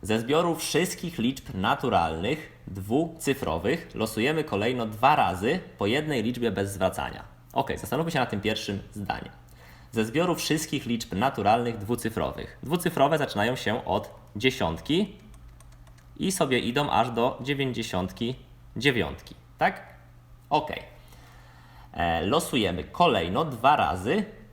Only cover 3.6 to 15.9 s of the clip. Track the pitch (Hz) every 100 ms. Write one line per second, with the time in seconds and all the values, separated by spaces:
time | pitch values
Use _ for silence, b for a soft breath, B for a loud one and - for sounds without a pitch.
3.6 | 92 170 - - 110 110 120 160 156 98
4.6 | 107 127 113 107 131 156 101 90 104 180
5.6 | - - 202 131 156 139 110 123 117 95
6.6 | 101 95 92 - 65 - - - - -
7.6 | - - - 135 165 160 120 104 101 107
8.6 | - 101 - - 101 - - - - B
9.6 | B B B 113 110 147 180 165 - 156
10.6 | - 143 123 117 - 90 127 139 98 113
11.6 | 120 110 101 120 113 107 71 - - -
12.6 | 120 170 170 - 139 156 139 - 107 131
13.6 | - 113 - 95 - - - - 131 -
14.6 | 87 80 - 156 208 - - - - -
15.6 | - - -